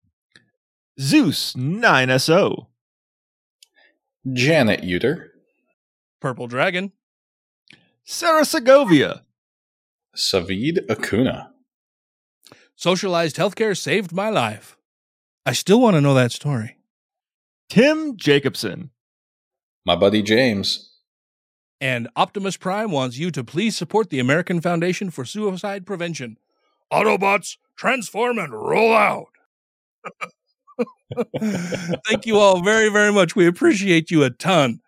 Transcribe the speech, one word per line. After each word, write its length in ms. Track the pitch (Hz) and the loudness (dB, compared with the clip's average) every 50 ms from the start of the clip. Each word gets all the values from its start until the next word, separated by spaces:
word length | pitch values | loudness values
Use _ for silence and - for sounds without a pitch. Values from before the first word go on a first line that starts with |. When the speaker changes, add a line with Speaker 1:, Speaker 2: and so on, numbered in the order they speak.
| _ _ _ _ _ _ _ - _ _ _ _ _ _ _ _ _ _ _ - | _ _ _ _ _ _ _ -20 _ _ _ _ _ _ _ _ _ _ _ -8
Speaker 1:
Zeus 560 | 135 135 240 311 277 170 127 - - - - | -4 2 2 4 4 2 0 -4 -6 -8 -8
nine 540 | 127 127 139 175 214 240 220 165 131 131 127 | -8 -6 -6 -6 0 2 2 4 4 4 2
S 180 | 127 131 - - | 2 0 2 2
O. 400 | 160 185 196 117 - - - _ _ _ _ _ _ _ _ _ _ _ _ _ _ _ _ _ _ _ _ _ _ _ _ _ _ _ _ _ _ _ _ 135 131 | 2 2 2 2 -2 -6 -10 _ _ _ _ _ _ _ _ _ _ _ _ _ _ _ _ _ _ _ _ _ _ _ _ _ _ _ _ _ _ _ _ -8 -4
Speaker 2:
Janet 500 | 123 123 143 165 160 131 110 95 - - | -2 0 2 4 4 4 2 0 -2 -2
Uter. 480 | 90 90 87 - 117 160 180 - - _ _ _ _ _ _ _ _ _ _ _ _ _ _ _ _ _ _ | -4 -2 0 0 0 -2 -2 -8 -16 _ _ _ _ _ _ _ _ _ _ _ _ _ _ _ _ _ _
Speaker 3:
Purple 260 | - 143 123 110 127 | -8 -8 -8 -8 -10
Dragon. 460 | 117 120 127 147 185 175 180 190 196 - _ _ _ _ _ _ _ _ _ _ _ _ _ _ _ - _ _ _ _ _ _ | -8 -4 -2 -2 -2 -2 -4 -6 -8 -12 _ _ _ _ _ _ _ _ _ _ _ _ _ _ _ -20 _ _ _ _ _ _
Speaker 1:
Sarah 400 | - - - 339 339 320 311 302 | -14 -12 -4 0 2 2 4 2
Segovia. 800 | - - 320 240 247 262 285 285 214 175 143 113 87 - - _ _ _ _ _ _ _ _ _ _ _ _ _ _ _ _ _ _ _ | 2 0 0 4 6 6 6 6 6 4 4 4 2 -2 -8 _ _ _ _ _ _ _ _ _ _ _ _ _ _ _ _ _ _ _
Speaker 2:
Savid 720 | - - - - 95 85 92 95 95 117 147 170 185 - - | -6 -4 -2 -2 -2 -2 -2 -4 -4 -4 -2 -2 -4 -2 -4
Acuna. 640 | 110 - - - - 101 127 127 - - - - _ _ _ _ _ _ _ _ _ _ _ _ _ _ _ _ _ _ _ - - _ _ _ _ | -4 -4 -4 -2 0 0 0 0 -2 -6 -10 -18 _ _ _ _ _ _ _ _ _ _ _ _ _ _ _ _ _ _ _ -20 -20 _ _ _ _
Speaker 3:
Socialized 580 | _ - 170 185 180 - 196 175 170 170 156 139 | _ -2 0 0 0 -2 -2 -2 -2 -2 -2 -2
healthcare 420 | - 165 202 185 - 220 220 196 | -2 -2 -2 -2 -2 -2 -2 -2
saved 360 | - - 147 170 196 220 170 170 | -4 -4 -4 -2 -4 -4 -4 -6
my 180 | 180 196 220 | -6 -4 -2
life. 460 | 220 160 120 110 107 107 - - _ _ _ _ _ _ _ _ _ _ _ _ _ _ _ | -2 -2 -2 -2 -4 -8 -14 -20 _ _ _ _ _ _ _ _ _ _ _ _ _ _ _
I 80 | 131 131 | -4 -4
still 280 | - - - 190 233 | -4 2 2 4 6
want 160 | 262 226 196 | 6 6 4
to 40 | 156 | 4
know 140 | 143 143 139 | 4 4 4
that 160 | 131 127 120 | 4 2 2
story. 460 | - - - 147 143 120 110 120 - _ _ _ _ _ _ _ _ _ _ _ _ _ _ _ _ _ _ _ | -2 -6 -6 -6 -6 -6 -6 -8 -14 _ _ _ _ _ _ _ _ _ _ _ _ _ _ _ _ _ _ _
Speaker 1:
Tim 480 | - 180 240 285 311 311 311 302 262 | 2 4 4 4 4 2 -2 -6 -10
Jacobson. 760 | 185 - 147 143 139 - 135 - - - 101 87 - - - - _ _ _ _ _ _ _ _ _ _ _ _ _ _ _ _ _ _ | -4 0 2 2 2 2 -2 -6 -6 -8 -8 -10 -10 -14 -18 -20 _ _ _ _ _ _ _ _ _ _ _ _ _ _ _ _ _ _
Speaker 2:
My 120 | - 175 | -2 0
buddy 260 | 175 196 208 202 214 202 | 2 4 4 4 2 2
James. 680 | 202 220 - 135 127 110 98 92 - - - - _ _ _ _ _ _ _ _ _ _ _ _ _ _ _ _ _ _ _ | 2 2 2 2 2 0 -2 -2 -4 -6 -8 -10 _ _ _ _ _ _ _ _ _ _ _ _ _ _ _ _ _ _ _
Speaker 3:
And 260 | 139 131 127 120 117 117 - | -4 -4 -4 -4 -6 -6 -2
Optimus 420 | - 175 196 - 208 196 196 180 | -2 -2 -2 -2 -6 -6 -6 -8
Prime 360 | - - 190 185 208 220 226 170 | -6 -8 -8 -6 -6 -6 -4 -2
wants 260 | 139 131 127 120 127 | -2 -4 -4 -6 -6
you 140 | 160 180 151 | -8 -8 -6
to 100 | 139 123 | -8 -10
please 340 | 117 - 156 214 233 196 | -8 -6 -4 -2 -2 -2
support 340 | - - - - 208 226 180 | -4 -8 -4 -2 -2 -2 -2
the 100 | - 135 | -2 -2
American 400 | 123 123 139 165 175 - 185 170 | 0 0 0 0 -2 -4 -4 -4
Foundation 500 | 156 175 175 165 165 180 185 - 214 185 | -2 -2 -2 -2 -2 -4 -4 -6 -8 -10
for 140 | 160 - 131 | -10 -12 -14
Suicide 600 | 117 - 208 214 208 185 180 - 208 196 202 185 | -12 -10 -6 -6 -6 -6 -6 -8 -10 -10 -10 -12
Prevention. 540 | - 202 170 170 175 165 143 131 117 107 - _ _ _ _ _ _ _ _ _ _ - | -12 -10 -10 -8 -10 -8 -10 -12 -14 -14 -18 _ _ _ _ _ _ _ _ _ _ 0
Autobots, 640 | 156 196 220 208 190 190 196 196 202 - - - - _ _ _ | 2 2 2 2 2 2 0 0 0 -4 -8 -14 -16 _ _ _
transform 640 | - - 196 247 269 208 - - 190 233 247 247 220 | -6 -4 -2 -2 -2 -4 -8 -6 -4 -2 -2 -2 -4
and 140 | 180 147 127 | -6 -8 -10
roll 420 | 143 143 - - 202 220 226 226 | -8 -4 -2 2 2 4 4 4
out. 320 | 220 208 - - - - - _ _ _ _ _ _ _ _ _ _ _ _ _ _ _ | 4 4 2 0 -2 -8 -14 _ _ _ _ _ _ _ _ _ _ _ _ _ _ _
<laughs> 60 | - - _ - - _ _ _ _ _ _ _ _ - - 247 - - _ _ _ - 247 233 - - - 214 220 202 185 175 175 180 190 180 170 175 - - 214 | -18 -14 _ -16 -16 _ _ _ _ _ _ _ _ -10 -8 -8 -8 -8 _ _ _ -8 -8 -8 -6 -6 -6 -4 -4 -4 -4 -6 -6 -8 -8 -6 -6 -8 -6 -4 -4
Thank 180 | 220 214 - | -4 -4 -2
you 120 | 226 220 202 | 0 2 4
all 240 | 208 202 190 180 175 | 6 6 4 4 2
very, 260 | 196 220 220 220 214 | 2 2 2 2 2
very 240 | 202 208 208 208 208 | 2 2 2 4 4
much. 240 | 202 185 170 - | 4 2 2 4
We 100 | 226 175 | 4 4
appreciate 640 | 170 175 - 285 339 302 196 196 196 175 165 160 - | 4 4 4 2 2 2 2 2 2 2 2 2 2
you 120 | 170 156 143 | 2 2 2
a 60 | 131 | 2
ton. 500 | 123 - - 160 190 170 143 123 113 - _ | 0 -2 -2 2 2 4 4 2 0 -4 _